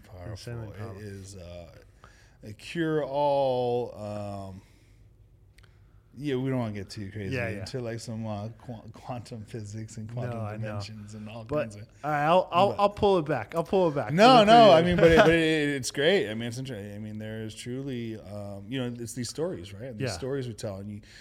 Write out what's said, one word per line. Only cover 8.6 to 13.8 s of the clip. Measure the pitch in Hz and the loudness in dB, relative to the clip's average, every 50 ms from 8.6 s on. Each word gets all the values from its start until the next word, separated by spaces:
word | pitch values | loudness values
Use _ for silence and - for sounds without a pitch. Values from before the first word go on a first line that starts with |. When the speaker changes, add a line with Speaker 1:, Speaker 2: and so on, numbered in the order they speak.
| - | -14
Speaker 1:
qu-, | - 117 104 - 120 | -14 -14 -14 -16 -18
quantum | - - - - 127 120 104 - 127 110 98 | -20 -16 -14 -12 -12 -12 -12 -12 -14 -14 -14
physics | - - 113 104 101 107 110 110 110 - | -12 -12 -12 -10 -10 -10 -12 -12 -12 -12
and | 113 110 107 | -12 -12 -10
Speaker 2:
No, | 117 | -8
Speaker 1:
quantum | 120 117 123 117 113 | -6 -6 -6 -6 -6
Speaker 2:
I | 107 104 107 110 | -6 -8 -6 -8
know. | 113 | -8
Speaker 1:
dimensions | 107 104 104 101 107 110 107 104 104 107 | -8 -8 -10 -10 -10 -14 -14 -14 -14 -14
and | 107 107 | -14 -14
all | 104 110 117 110 | -14 -14 -14 -8
Speaker 2:
But, | 113 117 - - 110 | -4 -4 -4 -4 -4
Speaker 1:
kinds | 104 | -8
of | 104 107 - _ - - | -16 -18 -20 _ -10 -6
Speaker 2:
all | 147 | -4
right, | 151 143 147 | -2 0 2
I'll, | 160 175 185 180 - | 4 4 4 4 2
I'll, | 170 175 196 202 | 2 4 4 4
Speaker 1:
but | 202 202 | 4 2
Speaker 2:
I'll | 202 202 | 2 2
pull | 208 - 220 202 190 175 | 2 2 4 4 4 4
it | 147 | 2
back. | 151 147 120 104 - - | 0 -2 -4 -4 -4 -4
I'll | 165 160 | -4 -2
pull | - 214 190 | 2 2 2